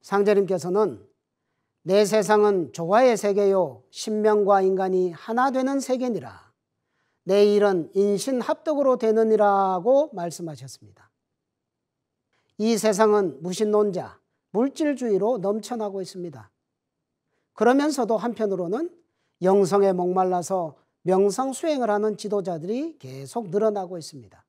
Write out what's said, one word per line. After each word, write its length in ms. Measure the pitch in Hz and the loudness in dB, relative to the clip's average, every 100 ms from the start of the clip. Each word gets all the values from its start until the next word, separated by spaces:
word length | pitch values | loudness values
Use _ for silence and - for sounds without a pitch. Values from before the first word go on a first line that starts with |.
상제님께서는 1040 | - 202 202 202 185 185 165 185 208 110 - _ _ _ _ _ _ _ | -2 0 2 2 2 -2 -2 0 0 -4 -18 _ _ _ _ _ _ _
"내 240 | 156 196 208 | 0 2 2
세상은 680 | 220 196 214 208 190 151 | 0 2 2 4 0 -4
조화의 440 | - 165 208 254 214 | -8 0 4 4 2
세계요 680 | 202 196 202 196 165 113 _ | 0 0 2 0 -2 -6 _
신명과 720 | - - 214 214 208 202 202 | -12 -6 0 2 2 4 4
인간이 500 | 190 190 190 185 180 | 4 0 0 0 -2
하나 400 | 160 - 233 269 | -4 -6 0 0
되는 280 | 254 262 277 | 0 -2 -4
세계니라. 760 | 254 254 254 202 123 95 _ _ _ _ _ _ _ _ | -4 -4 -4 -6 -10 -20 _ _ _ _ _ _ _ _
내 220 | - 196 208 | 0 4 6
일은 440 | 208 202 185 151 | 6 4 2 -2
인신합덕으로 1040 | 190 202 202 262 254 220 311 - 285 277 247 | 0 2 0 -2 -4 -2 -4 -2 0 2 2
되느니라"고 1120 | 220 220 220 214 208 196 190 185 190 277 311 | 2 2 4 4 4 4 0 0 2 2 2
말씀하셨습니다. 960 | 214 175 - 170 143 131 - 107 92 _ _ _ _ _ _ _ _ _ _ _ _ _ _ _ - | -4 -10 -8 -12 -14 -18 -20 -20 _ _ _ _ _ _ _ _ _ _ _ _ _ _ _ _ -4
이 200 | 214 226 | 0 2
세상은 640 | 214 196 220 208 185 - | 0 2 4 4 0 -4
무신론자, 800 | 170 185 214 208 208 175 123 - _ _ _ | -10 -4 0 2 2 -2 -10 -18 _ _ _
물질주의로 880 | 190 269 277 302 269 240 190 202 247 | -2 -2 -2 -4 -2 -2 0 0 -2
넘쳐나고 600 | 190 214 208 240 208 196 | -2 -4 -6 -8 -6 -8
있습니다. 500 | 180 185 175 127 104 _ _ _ _ _ _ _ _ _ _ | -10 -12 -14 -14 -20 _ _ _ _ _ _ _ _ _ _
그러면서도 640 | - 226 269 294 269 214 220 | 0 2 4 0 -2 -2 -2
한편으로는 720 | 233 220 214 185 170 220 339 - _ _ _ _ | -4 -4 -4 -4 -4 -4 -6 -12 _ _ _ _
영성에 520 | 175 196 185 202 196 | 2 2 4 4 2
목말라서 840 | 180 180 180 185 180 175 190 160 - _ _ | 2 -2 0 0 -2 -2 -4 -6 -10 _ _
명상 520 | 165 185 202 196 269 | 0 4 4 2 -6
수행을 360 | 254 339 285 208 | -4 -4 -2 0
하는 280 | 208 214 202 | 0 -2 -4
지도자들이 800 | 208 202 185 165 175 240 320 311 | -4 -4 -4 -8 -6 -6 -6 -12
계속 500 | 131 135 135 240 208 | -18 -16 -10 -10 -6
늘어나고 480 | 190 214 208 180 180 | -2 0 -2 -8 -12
있습니다. 460 | 151 147 104 _ | -14 -18 -20 _